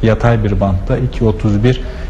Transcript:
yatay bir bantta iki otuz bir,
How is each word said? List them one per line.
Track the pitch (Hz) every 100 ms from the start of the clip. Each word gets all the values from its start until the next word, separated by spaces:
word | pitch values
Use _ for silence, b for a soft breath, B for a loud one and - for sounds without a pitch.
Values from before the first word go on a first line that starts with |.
yatay | 113 110 120 117
bir | 107 98
bantta | 98 95 - 120
iki | 127 - 110
otuz | - 110 104
bir, | 120 131 B B